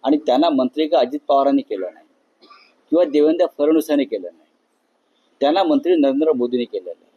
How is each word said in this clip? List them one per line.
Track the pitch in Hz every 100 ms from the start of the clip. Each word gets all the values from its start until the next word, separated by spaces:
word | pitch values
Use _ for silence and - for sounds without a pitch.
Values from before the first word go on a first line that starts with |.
आणि | 131 147
त्यांना | - 123 165
मंत्री | 139 127 - 156
का | 165
अजित | 123 143 _
पवारांनी | 139 139 139
केलं | 127 101 92
नाही | - _ _ _ _ _ - _ _ _
किंवा | 160 175
देवेंद्र | 143 147 160 117 -
फडणवीसांनी | 147 160 - 143
केलं | 135 107 87
नाही, | - _ _ _ _ _ _ _ _ _ _
त्यांना | 139 175
मंत्री | 180 147 170 175
नरेंद्र | 139 135 156
मोदींनी | 139 120 123 120
केलेलं | 101 90
आहे. | 85 _